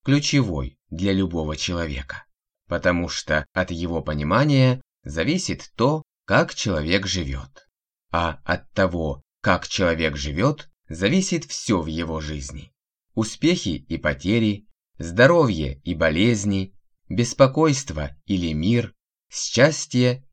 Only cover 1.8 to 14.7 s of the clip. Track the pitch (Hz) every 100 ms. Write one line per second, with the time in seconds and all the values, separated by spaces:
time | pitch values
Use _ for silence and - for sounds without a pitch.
1.8 | 82 69 67 - - _ _ _ - 76
2.8 | 90 87 85 - - 76 76 - 90 82
3.8 | 87 82 - 76 73 104 151 139 127 127
4.8 | - _ - 76 92 180 185 90 - -
5.8 | 123 156 - _ - 127 170 - 110 82
6.8 | 76 95 98 95 73 67 67 - _ _
7.8 | _ _ _ 82 85 76 - 87 - -
8.8 | 95 85 78 69 - _ - 90 - -
9.8 | 90 82 80 71 69 73 127 147 - _
10.8 | - 80 98 95 92 170 - - - 98
11.8 | 78 80 82 80 76 76 67 69 - _
12.8 | _ _ _ - 110 - 151 180 - 76
13.8 | - 82 85 69 87 117 110 101 -